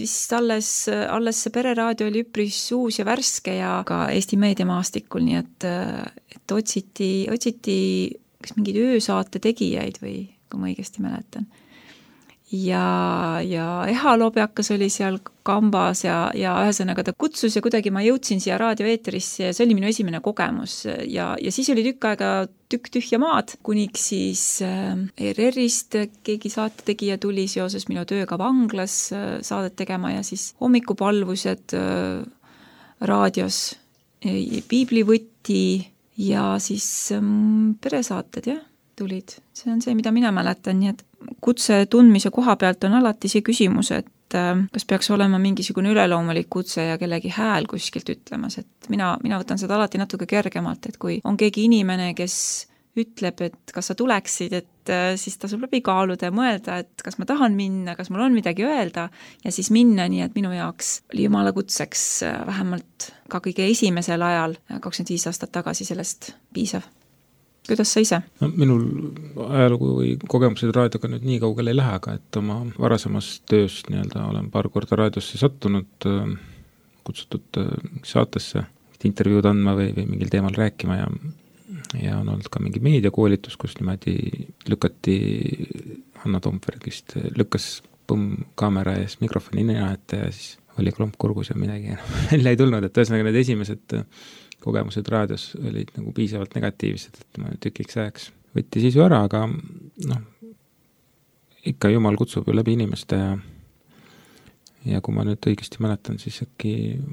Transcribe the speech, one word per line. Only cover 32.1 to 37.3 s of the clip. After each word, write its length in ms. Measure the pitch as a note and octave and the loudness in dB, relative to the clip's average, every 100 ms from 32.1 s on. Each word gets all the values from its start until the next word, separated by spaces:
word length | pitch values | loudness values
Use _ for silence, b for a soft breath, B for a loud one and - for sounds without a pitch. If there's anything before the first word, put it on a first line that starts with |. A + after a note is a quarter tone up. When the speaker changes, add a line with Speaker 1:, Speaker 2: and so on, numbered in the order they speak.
| - - - b b b b b b | -4 -8 -16 b b b b b b
Speaker 1:
raadios, 640 | G3+ G3+ G3 F#3+ F#3 F#3+ - - _ _ _ _ | 0 4 2 2 -2 -2 -6 -8 _ _ _ _
e, 400 | G#3 F#3+ F#3+ G#3+ - | -4 -2 -4 -6 0
piiblivõti 960 | A#3+ B3 A3+ G#3+ A3+ A3 _ - F#3+ F#3 F#3+ F#3 _ _ - | 0 2 2 4 4 2 _ -2 2 2 0 -4 _ _ -6
ja 400 | G3 G3+ G3 G3 | -2 0 0 0
siis, 300 | - G3+ - - - G3+ | -2 -4 -4 -4 -4 -2
ähm, 640 | G#3 | 2